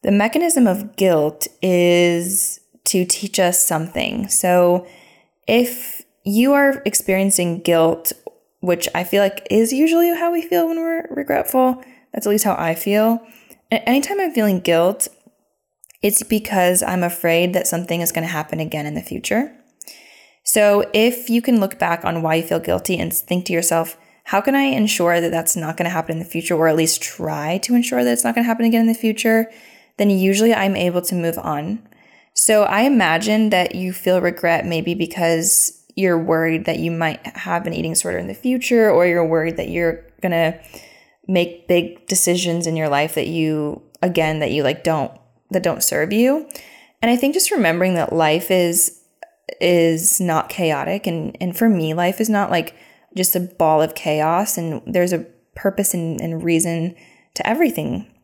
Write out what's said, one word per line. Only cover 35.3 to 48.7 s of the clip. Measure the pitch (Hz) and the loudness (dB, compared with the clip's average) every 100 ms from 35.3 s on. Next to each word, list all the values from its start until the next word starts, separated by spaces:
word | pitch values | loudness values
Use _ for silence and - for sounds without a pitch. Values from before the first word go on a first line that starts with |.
| 165 160 170 - - _ - | 0 2 2 2 -6 _ -2
you're | 190 170 | 0 2
worried | 165 160 165 165 190 | 0 0 0 -2 -2
that | 165 | -4
you | 165 | -4
might | 165 160 - - - | -2 -4 -4 -12 -12
have | 185 170 170 | -6 -4 -4
an | |
eating | 165 165 | -6 -4
disorder | 165 180 175 | -4 -4 -6
in | 180 | -8
the | |
future, | 196 247 254 - 240 220 | -6 -4 -2 2 4 4
or | 170 180 | 4 4
you're | 170 165 | 2 2
worried | 160 160 165 | 0 0 -4
that | - | -6
you're | 170 170 165 - _ | -2 -2 -4 -14 _
gonna | 185 165 160 165 - - - - _ _ - | -2 0 0 -2 -18 -20 -20 -20 _ _ -2
make | 180 175 - - | 0 0 -6 0
big | 175 170 - - | 0 0 -12 -4
decisions | 190 - 175 180 170 170 | -2 0 0 -2 -2 -2
in | 160 | -2
your | 156 | 0
life | 143 156 | 0 0
that | 156 - | -2 -4
you, | 165 156 156 147 - _ _ | -2 -2 -2 -4 -8 _ _
again, | 180 170 156 156 | -2 0 0 -2
that | 151 | -2
you, | 147 | 0
like, | 139 147 | 0 -2
don't, | 170 156 135 - _ _ _ | -2 -2 -4 -10 _ _ _
that | 190 | -2
don't | 175 - | -2 -2
serve | - 147 160 | -2 -2 0
you. | 208 247 294 302 - - - _ _ | 2 2 2 -4 -18 -20 -20 _ _
And | 226 | 0
I | 240 | 2
think | 277 | 0
just | 339 - | 0 0
remembering | 381 180 170 185 | 2 0 2 0
that | 175 - | 0 0
life | 165 156 160 175 | 0 2 2 2
is, | 185 175 | 2 2